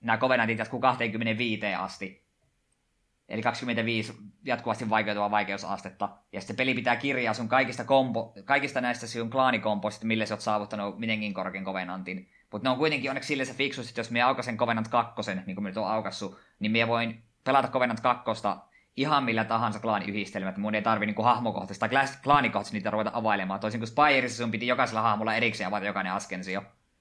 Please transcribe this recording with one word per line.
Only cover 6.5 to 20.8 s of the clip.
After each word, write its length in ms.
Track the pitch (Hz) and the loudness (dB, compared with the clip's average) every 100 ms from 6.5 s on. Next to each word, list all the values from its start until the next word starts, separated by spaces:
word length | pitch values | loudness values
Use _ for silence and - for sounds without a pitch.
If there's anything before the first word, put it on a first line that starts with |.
| 120 | -2
peli 180 | 131 | 0
pitää 220 | 123 120 117 | 0 2 0
kirjaa 380 | 139 127 123 | 0 0 0
sun 140 | 127 113 | -2 2
kaikista 360 | 127 131 123 | 2 2 -2
kompo-, 500 | 113 135 131 113 - 101 | 2 4 4 0 -6 -8
kaikista 360 | - 139 139 131 | 0 0 0 -2
näistä 260 | 123 117 113 | -2 -2 -4
sun 240 | 117 113 | -4 -2
klaanikompoista, 760 | 131 131 113 110 101 107 - 110 | 2 4 4 2 0 -2 -2 0
millä 200 | 110 104 | 0 0
sä 80 | |
oot 60 | 107 | -2
saavuttanut 580 | 113 107 101 107 101 98 | 0 0 0 -4 -6 -4
mitenkin 360 | 113 110 104 | -4 -2 -2
korkean 300 | 95 95 95 | -4 -4 -6
Covenantin. 680 | 95 95 87 92 92 92 - _ _ | -4 -4 -4 -6 -8 -8 -10 _ _
Mut 100 | 104 | -4
ne 80 | 131 | 0
on 60 | 127 | 2
kuitenkin 340 | 156 143 135 | 2 0 -2
onneksi 180 | 135 143 | -4 -2
sille 160 | 139 | -2
se 100 | 131 | -2
fiksu, 260 | - 139 131 | -2 -4 -4
että 200 | 117 - | -8 -6
jos 100 | 113 | -2
mie 120 | 120 | 2
aukasen 340 | 123 135 123 110 | 2 2 -2 0
Covenant 320 | 117 113 113 | 0 0 2
kakkosen, 540 | 120 117 - 104 95 95 | 0 0 -4 -4 -4 -6
niin 80 | |
kuin 80 | 95 | -6
mä 60 | 101 | -6
nyt 80 | 104 | -4
oon 140 | 98 | -2
aukassut, 480 | 110 98 - 98 - _ - | -2 -2 -6 -10 -12 _ -4
niin 140 | 107 | 0
mie 160 | 113 117 | 2 2
voin 340 | 117 117 113 _ _ | 2 0 -6 _ _
pelata 240 | 131 135 - | 2 4 4
Covenant 320 | 131 123 113 | 2 2 2
kakkosta 560 | 127 120 - 107 101 - - _ _ - | 2 2 0 -2 -2 -2 -8 _ _ -4
ihan 280 | 147 147 | 2 2
millä 200 | 123 113 | 2 0
tahansa 360 | 110 113 117 107 | 2 2 0 0
klaaniyhdistelmät. 760 | 113 104 98 101 98 101 95 95 | 0 0 0 -4 -4 -4 -4 -2
Mun 180 | 107 | 0
ei 80 | 107 | 2